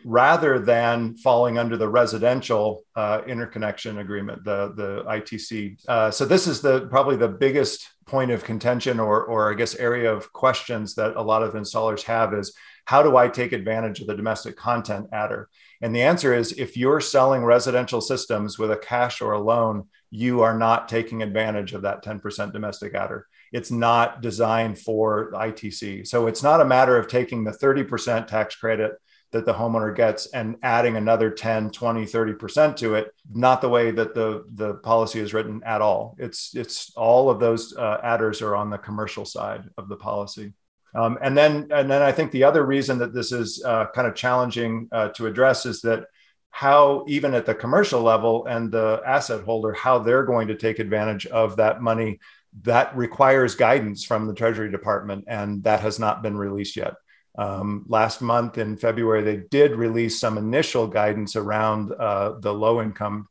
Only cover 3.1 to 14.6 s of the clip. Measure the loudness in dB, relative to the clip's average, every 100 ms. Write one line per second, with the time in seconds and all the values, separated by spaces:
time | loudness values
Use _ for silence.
3.1 | -2 -4 -8 -8 -6 -6 -6 -10 -10 -8
4.1 | -8 -8 -10 -6 -4 -4 -6 -8 -8 -6
5.1 | -6 -6 -12 -10 -8 -10 -12 -2 2 2
6.1 | 0 2 4 2 -2 2 2 2 2 2
7.1 | 2 0 2 2 2 0 -4 -12 _ -6
8.1 | -2 0 -2 -4 -4 0 0 0 0 2
9.1 | 2 2 0 0 0 -4 -2 -2 0 0
10.1 | 0 -6 0 2 2 -4 -6 -6 -4 -4
11.1 | -2 0 2 0 -4 -6 -2 -2 -2 -2
12.1 | 0 0 0 -6 -12 -20 -20 2 6 8
13.1 | 8 6 2 -4 -4 -4 -4 -4 -6 -8
14.1 | -6 -4 -4 -8 -10